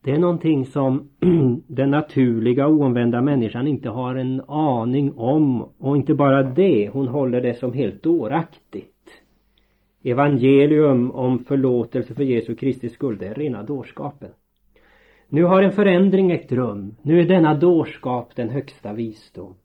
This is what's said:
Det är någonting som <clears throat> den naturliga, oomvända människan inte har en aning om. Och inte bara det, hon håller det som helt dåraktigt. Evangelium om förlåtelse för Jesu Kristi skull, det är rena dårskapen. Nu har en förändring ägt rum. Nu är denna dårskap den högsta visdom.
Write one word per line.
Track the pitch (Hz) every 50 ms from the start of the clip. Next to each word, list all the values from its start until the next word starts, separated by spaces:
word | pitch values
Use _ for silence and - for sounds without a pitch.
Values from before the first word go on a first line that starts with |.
| _ 135
Det |
är | 135 151
någonting | 175 175 175 165 - 160 156 139 131
som | 131 - 143 135 131 131 143 - - _ _
<clears throat> | - 180 170 165 139 127 120 160 -
den | - 117 123 135 139
naturliga, | 139 151 151 - - 139 131 123 117 113 113 120 123 135 139 147
oomvända | 156 151 143 131 120 120 120 120 117 120
människan | 127 147 143 135 113 104 - 120 131
inte | 151 143 123 147 120
har | 107 127 127 123 127
en | 131 127 127 131 131 - -
aning | 139 151 156 147 127 117 113 120 127 143 143 135 -
om. | - 113 123 143 156 151 139 127 110 - - _ _
Och | - 135 143
inte | 143 127 - 151
bara | 139 143 135 135 139
det, | 131 131 127 170 190 196 147 107 104 104
hon | - 135 139 120
håller | 120 147 135 127 120 123
det | 123 123 120
som | - - 123
helt | 123 135 131 101 - -
dåraktigt. | - 160 170 170 117 107 135 165 165 - - _ _ _ - 101 - _ _ _ _ - - _ _ _ _ _ _ _ _ _ _ _ _ _ _ _ _ _
Evangelium | _ 127 120 127 143 147 143 117 123 135 135 139 143 151 156 151 156 147 135 123 123 127
om | - - 127 127 127 120
förlåtelse | 123 - 143 139 131 131 123 120 113 - - 131 120 - 120
för | -
Jesu | 143 135 123 117 113 - 113
Kristi | - 135 135 123 131 - 113
skull, | - _ 147 135 110 98
det | 95
är | 95 110
rena | 139 151 147 120 101
dårskapen. | 107 139 147 131 117 - - - 139 139 - _ 107 92 - _ _ _ _ _ _ _ _ _ _ _ _ _ _ _ _ _ _ _
Nu | - 147 175
har | 175 190 190
en | 202 190
förändring | 196 208 202 196 180 175 190 196 180 190 190 180
ägt | 170 - - -
rum. | 127 123 127 113 101 101 98 101 113 _
Nu | _ 139 160 175
är | 170
denna | 160 185 180 160 151 151
dårskap | 143 170 175 175 160 151 - - - - 131 123 123 120 _ _
den | - 120 110
högsta | 123 143 127 - - _ - 104
visdom. | 104 113 117 113 107 - - _ _ - 107 92 95 _